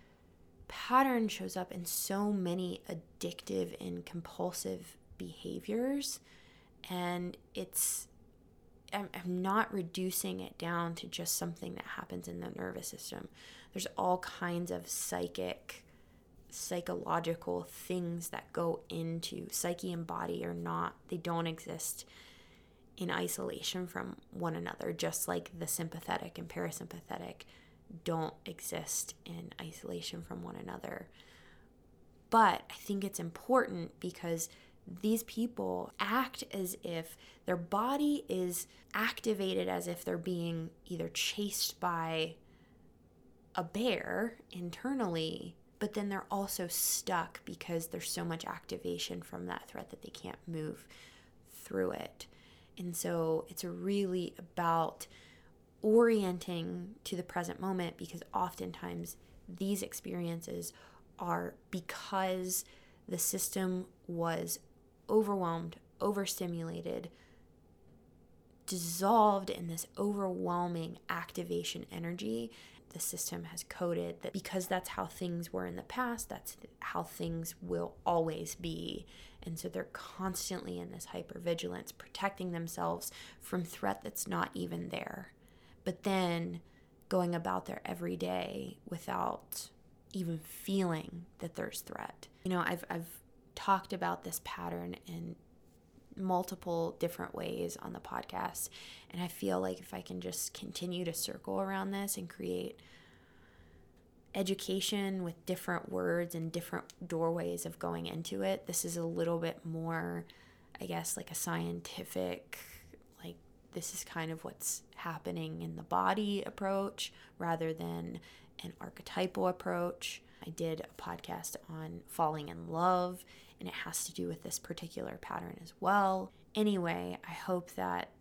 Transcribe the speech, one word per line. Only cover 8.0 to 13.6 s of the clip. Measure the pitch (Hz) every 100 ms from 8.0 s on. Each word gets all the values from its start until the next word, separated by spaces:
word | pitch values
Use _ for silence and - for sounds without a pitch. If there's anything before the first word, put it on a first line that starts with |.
| - - - - - - - - -
I'm, | 202 196
I'm | 185 180 180
not | 190 214 220
reducing | 202 170 - 185 185 190 185
it | 190 -
down | 170 170 170 165
to | 175
just | - 165 -
something | 170 165 180 -
that | -
happens | - - - 175
in | 175
the | - -
nervous | 92 - 170
system. | - - - - - - -